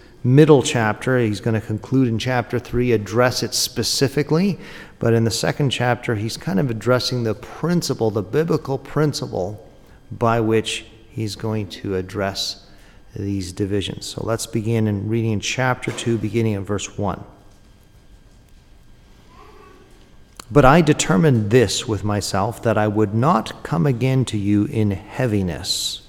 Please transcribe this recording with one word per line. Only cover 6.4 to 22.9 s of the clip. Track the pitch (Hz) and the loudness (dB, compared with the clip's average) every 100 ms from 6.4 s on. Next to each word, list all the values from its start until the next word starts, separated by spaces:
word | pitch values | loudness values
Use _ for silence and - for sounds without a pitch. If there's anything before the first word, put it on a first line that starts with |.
| - 190 | -4 -2
of | 143 | 0
addressing | 110 107 127 - 127 | -2 0 0 0 -2
the | 113 | -2
principle, | 104 - - 156 175 - 127 110 | -4 -8 -6 -2 0 0 0 0
the | 104 | 0
biblical | 92 135 160 160 - 135 | -2 0 0 -2 -2 -6
principle | - 143 151 - 120 113 92 107 - - - - - | -4 0 0 0 -6 -4 -4 -8 -18 -20 -20 -20 -12
by | 101 117 117 | -2 0 2
which | 110 110 107 - - - - | 2 0 0 -8 -12 -20 -14
he's | 113 110 | -8 -8
going | 98 113 107 98 | -6 -6 -4 -6
to | - 101 92 | -8 -6 -4
address | 95 101 98 98 - - - - - - - - | -4 -4 -4 -4 -8 -8 -16 -20 -20 -20 -16 -8
these | 101 98 87 | -4 -4 -4
divisions. | 87 98 101 90 - | -4 -2 -2 -4 -8
So | - - | -10 -8
let's | 104 113 - | -4 -4 -4
begin | 117 107 117 110 | -4 -2 0 0
in | 101 104 | 0 -2
reading | 117 113 | -2 0
in | 104 | -2
chapter | - - 127 123 - | -4 -2 -2 -2 -6
two, | 110 117 113 | -4 -2 -2
beginning | 104 113 113 | -2 0 0
in | 98 | -2
verse | 95 101 - - | -4 -6 -6 -6
one. | 101 - - - - - - - - - - - - - - - - - - - - - - - - - - - - - - - - - - | -6 -6 -12 -20 -20 -20 -20 -20 -20 -20 -20 -20 -20 -20 -20 -20 -20 -20 -20 -20 -20 -20 -20 -20 -20 -20 -20 -20 -20 -20 -20 -20 -20 -20 0
"But | 143 131 | 6 8
I | 160 | 8
determined | 151 147 - 190 160 120 101 | 6 4 2 4 4 4 4
this | 127 107 - - | 4 4 0 -4
with | 101 | -4
myself, | 104 104 - 98 104 - | -2 -2 -2 -2 -2 -2
that | 113 107 | 0 2
I | |
would | 107 | 2